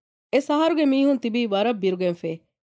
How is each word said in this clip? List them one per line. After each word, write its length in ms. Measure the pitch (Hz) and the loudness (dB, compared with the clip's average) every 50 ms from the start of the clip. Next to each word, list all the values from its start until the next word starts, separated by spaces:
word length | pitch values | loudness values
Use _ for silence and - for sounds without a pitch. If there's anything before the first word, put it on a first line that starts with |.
| _ _ _ _ _ _ - | _ _ _ _ _ _ 0
ಎ 60 | 262 | 0
ಸಹಾರುಗೆ 460 | 285 - 294 294 320 330 339 311 302 | 0 2 0 2 2 2 2 2 2
ಮೀಹುನ್ 340 | 277 269 269 277 277 277 254 | 2 2 2 2 2 2 0
ತಿಬಿ 260 | - 233 214 240 240 | -2 -4 -2 -2 -2
ವರಬ್ 340 | 220 196 196 214 233 240 202 | 0 0 0 0 0 -2 0
ಬಿರುಗೆನ್ 360 | 180 190 185 175 185 175 175 | -2 -2 -2 0 -2 -2 -2
ಫೇ. 260 | 175 - 165 160 165 _ _ _ _ | -4 -8 -8 -8 -10 _ _ _ _